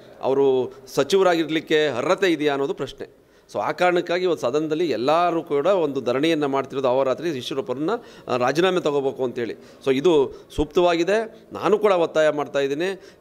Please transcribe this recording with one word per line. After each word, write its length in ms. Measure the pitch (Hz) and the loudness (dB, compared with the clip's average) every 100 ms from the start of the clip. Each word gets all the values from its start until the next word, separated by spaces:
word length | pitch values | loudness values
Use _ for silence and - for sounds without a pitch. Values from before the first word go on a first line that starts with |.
| - - | -20 -6
ಅವರು 520 | 127 135 139 131 120 - - | -2 2 4 2 0 -8 -8
ಸಚಿವರಾಗಿರಲಿಕ್ಕೆ 1000 | - 135 190 185 170 151 160 - 156 151 | -4 0 2 4 2 0 -4 0 0 2
ಅರ್ಹತೆ 440 | 120 139 185 190 | 0 -2 0 0
ಇದೆಯಾ 220 | 160 147 | 0 0
ಅನ್ನೋದು 200 | 139 139 | 0 -2
ಪ್ರಶ್ನೆ. 560 | 139 135 - - - _ _ _ | -4 -10 -10 -18 -18 _ _ _
So 60 | 107 | -6
ಆ 120 | 113 | -4
ಕಾರಣಕ್ಕಾಗಿ 520 | 156 180 175 170 175 | 0 2 2 0 -2
ಇವತ್ತು 240 | 180 156 123 | 0 0 0
ಸದನದಲ್ಲಿ 420 | 147 156 156 175 | -2 -2 -2 -2
ಎಲ್ಲರೂ 540 | 110 131 160 175 165 | 0 2 2 2 -2
ಕೂಡ 220 | 160 143 156 | -2 0 2
ಒಂದು 360 | 196 151 135 | 2 0 -2
ಧರಣಿಯನ್ನು 460 | 120 123 160 160 143 | -2 0 0 0 0
ಮಾಡ್ತಿರೋದು 400 | 135 135 135 131 | -2 -2 -2 0
ಅಹೋರಾತ್ರಿ 420 | 131 131 127 165 | 2 0 -2 -4
ಈಶ್ವರಪ್ಪರನ್ನ, 600 | 135 117 135 113 127 156 233 - - - | -6 -6 -6 -4 -4 -4 -4 -8 -16 -6
ಆ, 100 | 123 | 0
ರಾಜೀನಾಮೆ 440 | 123 143 185 185 | 0 2 2 2
ತಗೋಬೇಕು 420 | 156 143 135 127 | 0 0 -2 -2
ಅಂತೇಳಿ. 300 | 131 120 113 | -4 -4 -6
So 420 | - - - - 135 | -8 -16 -6 -2 2
ಇದು 380 | 165 156 127 - - - | 4 4 2 -4 -10 -4
ಸೂಕ್ತವಾಗಿದೆ. 920 | 151 185 175 170 170 214 220 - - | -2 2 2 2 0 0 -2 -10 -16
ನಾನು 240 | 98 143 202 | -4 0 2
ಕೂಡ 140 | 208 | 4
ಒತ್ತಾಯ 380 | 185 156 156 156 | 2 2 2 2
ಮಾಡ್ತಾ 300 | 147 135 139 | 0 -4 -2
ಇದ್ದೀನಿ, 420 | 139 143 185 190 - - | -2 -2 -4 -6 -14 -12